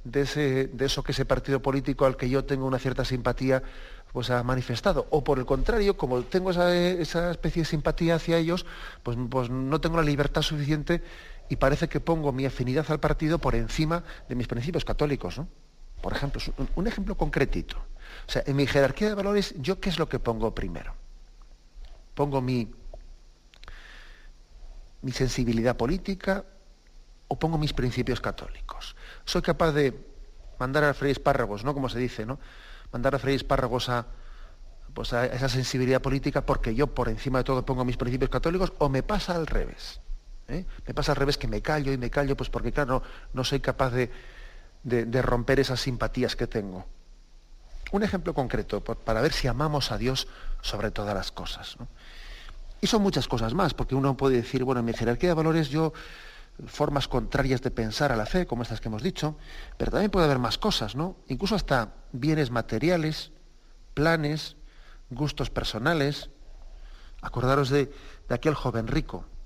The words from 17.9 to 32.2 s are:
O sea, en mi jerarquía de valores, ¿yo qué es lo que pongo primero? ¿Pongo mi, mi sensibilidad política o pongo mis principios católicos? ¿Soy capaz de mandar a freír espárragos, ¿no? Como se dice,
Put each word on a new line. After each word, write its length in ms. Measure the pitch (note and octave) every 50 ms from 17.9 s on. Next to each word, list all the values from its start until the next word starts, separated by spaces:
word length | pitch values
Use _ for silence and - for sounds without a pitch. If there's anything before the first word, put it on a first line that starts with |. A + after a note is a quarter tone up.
| - - - - - - -
O 40 | -
sea, 120 | - C3 -
en 100 | - C3+
mi 120 | C#3+ C#3
jerarquía 420 | B2 - C#3+ C#3 C3+ C#3+ - G#3 G#3+
de 60 | G#3+
valores, 400 | G3+ F#3+ G3+ G#3 G#3 F#3+ - -
¿yo 220 | F3 B2+ E3+ F#3 -
qué 100 | - G3+
es 80 | D#3+
lo 100 | D#3 D#3
que 120 | - - B2
pongo 340 | - A#2+ A2+ A2 A2+ G#2+ -
primero? 400 | - A2 F2+ F2 - - - - - - - - - - - - - - - - - - - - - - - - - - - -
¿Pongo 260 | - D3 D3 C#3 C3+
mi, 320 | B2+ B2+ B2+ B2 A2+ A2 - - - - - - - - - - - - - - _ - - - - - - - - - - - - - - - - - - - - - - - - - - - - - - -
mi 100 | - C3+
sensibilidad 640 | B2 - C3 B2 - - B2 A#2 A2+ A2+ A2+ B2+ A#2+
política 680 | - A#2 B2+ F#3 F#3+ - - G3 F#3 - G3 F#3+ G3 - - - - - - - _ - - - - - - - - -
o 120 | - C#3 -
pongo 180 | - D#3+ E3
mis 160 | D3+ D3+ C#3 -
principios 480 | - B2 B2 A#2 B2+ A#2+ - A#2 -
católicos? 760 | - G2+ - - - - - - - - - - - - - - - - - - -
¿Soy 160 | - - F3+
capaz 300 | - G3 D#3+ - F3+ D#3+
de 280 | C#3+ D3 C#3+ C3 A2+ - - - - - - - - - - - - -
mandar 240 | B2+ B2+ C3+ D3+ D3+
a 100 | D3 C3
freír 200 | - C#3 C#3+ C3
espárragos, 500 | - - D3 C#3 - A#2 G2+ G#2 G2+ G#2+
¿no? 100 | C#3+ C#3+
Como 160 | C#3 C3+ A#2+
se 80 | G#2
dice, 300 | A#2+ B2+ A#2+ - -